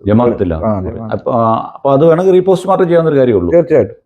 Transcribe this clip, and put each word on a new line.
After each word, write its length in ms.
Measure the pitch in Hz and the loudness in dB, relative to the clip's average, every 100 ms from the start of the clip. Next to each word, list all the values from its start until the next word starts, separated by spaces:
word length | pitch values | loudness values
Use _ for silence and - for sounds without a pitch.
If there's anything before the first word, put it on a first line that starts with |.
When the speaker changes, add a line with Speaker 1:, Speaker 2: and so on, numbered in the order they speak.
| - | 0
Speaker 1:
ജമാഅത്തില്ല. 480 | 107 120 98 92 | 2 2 0 -4
Speaker 2:
ആ, 40 | 80 | -4
ജമാഅത്ത്. 420 | 107 101 - - | -4 -4 -6 -10
Speaker 1:
അപ്പൊ, 320 | 113 107 - | -8 -8 -4
ആ, 400 | 123 113 113 - | -2 0 -2 -6
അപ്പൊ 180 | - 139 | -6 -2
അത് 120 | 135 | 2
വേണമെങ്കിൽ 280 | 165 160 190 | 2 2 2
റീപോസ്റ്റ്മോർട്ടം 560 | 185 180 180 190 185 180 | 2 2 0 0 0 0
ചെയ്യാവുന്നൊരു 300 | 170 160 143 | 0 2 2
കാര്യമുള്ളൂ. 340 | 127 101 87 | 2 0 2
Speaker 2:
തീർച്ചയായിട്ടും. 420 | 170 165 151 - - | 0 2 0 0 -4